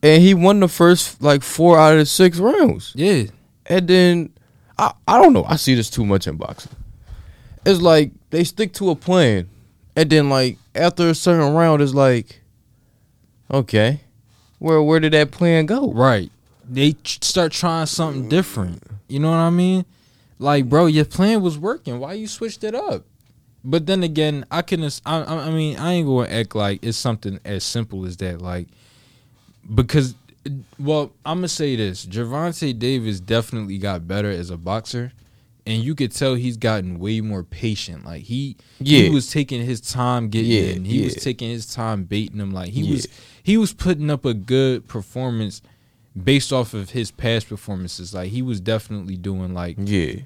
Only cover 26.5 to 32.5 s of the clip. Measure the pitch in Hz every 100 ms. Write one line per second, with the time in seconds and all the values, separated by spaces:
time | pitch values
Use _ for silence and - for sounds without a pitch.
26.5 | 107 101 98 113 110 127 113 104 98 -
27.5 | 98 - 120 110 98 92 87 92 87 90
28.5 | 90 87 _ _ _ _ _ _ _ _
29.5 | _ - 107 120 147 131 120 _ _ 139
30.5 | 139 - _ 143 151 143 _ 151 170 180
31.5 | - 147 123 104 95 101 98 120 135 170